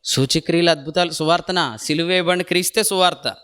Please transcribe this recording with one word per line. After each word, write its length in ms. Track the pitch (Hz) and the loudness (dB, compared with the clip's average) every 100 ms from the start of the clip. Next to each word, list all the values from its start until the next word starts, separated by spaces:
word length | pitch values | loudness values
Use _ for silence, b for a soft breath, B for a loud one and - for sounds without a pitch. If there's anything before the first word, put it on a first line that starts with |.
సూచక్రియలు, 640 | - - 135 160 156 165 170 | -2 0 0 0 0 2 2
అద్భుతాలు 400 | 151 139 160 175 | 0 -2 -2 -2
సువార్తనా? 640 | 160 160 170 165 185 135 110 | -2 0 0 0 -2 -2 -4
సిలువ 300 | - 156 170 | -4 -2 0
వేయబడిన 360 | 185 175 180 | 0 0 -2
క్రీస్తే 400 | 175 180 180 - | 0 -2 0 0
సువార్త. 540 | 208 190 180 151 131 95 | 0 2 2 0 -8 -10